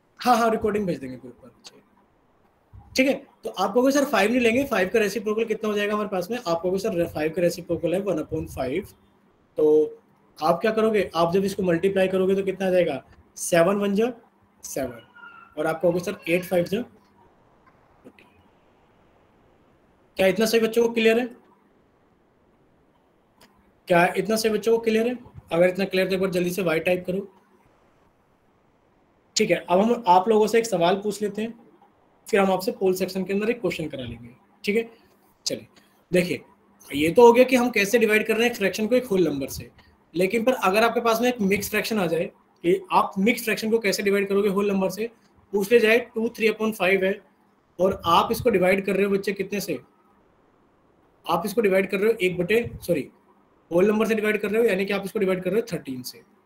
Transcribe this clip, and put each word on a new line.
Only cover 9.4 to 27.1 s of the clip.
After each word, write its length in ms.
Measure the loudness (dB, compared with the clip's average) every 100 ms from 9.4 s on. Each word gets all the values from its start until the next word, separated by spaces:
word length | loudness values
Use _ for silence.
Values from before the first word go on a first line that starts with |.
| _ 0
तो 420 | 4 4 2 -4 _ _ _ -4
आप 200 | 0 2
क्या 100 | 0
करोगे, 380 | 0 2 0 -2 0
आप 180 | 0
जब 100 | 2 0
इसको 180 | -2
multiply 440 | 0 0 0 0 0
करोगे 280 | 2 0 0
तो 80 |
कितना 240 | -2 -4 0
आ 20 |
जाएगा, 320 | 2 2 -2 -10 -20 _ -12
सेवन 380 | 0 4 4 2
वन 180 | 0 0
जा 160 | -2 -4 -16 _ _ _
सेवन, 380 | -12 -8 -8 -10 -20 -20 -20 -20 -16 -6
और 100 | -4
आप 140 | 0
कहोगे 180 | 0 0
सर 160 | -4 -8 -2
एट 160 | -2 0
फ़ाइव 200 | -2 0
जा। 180 | -4 -6 -14 _ _ _ _ _ _ _ _ _ _ -20 -20 _ _ _ _ _ _ _ _ _ _ _ _ _ _ _ _ _ _ _ 0
क्या 100 | 0
इतना 180 | 2 0
सही 140 | 2
बच्चों 240 | 0 2
को 100 | 0
clear 260 | 2 2 2
है? 60 | 0 -8 _ _ _ _ _ _ _ _ _ _ _ _ _ _ _ _ _ _ _ _ _ _ _ _ 0
क्या 180 | 2 4 0
इतना 180 | -2 -2
सही 160 | 0
बच्चों 200 | -2 0
को 120 | 0
clear 240 | 2 0 0
है? 100 | -4 -10 -20 -4
अगर 160 | 2 2
इतना 180 | 2 -2
clear 220 | 0 0
तो 80 | 0
एक 60 |
बार 80 | 0
जल्दी 180 | 0 -2
से 100 | -2
y 160 | 0 0
type 220 | 0 -2
करो। 200 | -2